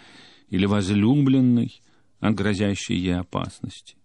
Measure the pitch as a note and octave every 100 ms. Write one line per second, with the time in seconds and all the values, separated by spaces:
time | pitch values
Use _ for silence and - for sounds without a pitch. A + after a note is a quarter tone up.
0 | - - - - _ F#2 G2+ G#2 F#2+ G#2
1 | G#2+ D3 C3+ C3+ B2+ A#2+ A2+ - _ _
2 | _ _ G#2 G2+ G2+ G2 G#2 G2 - F#2+
3 | F2+ F2+ F2+ F#2 - - - - - _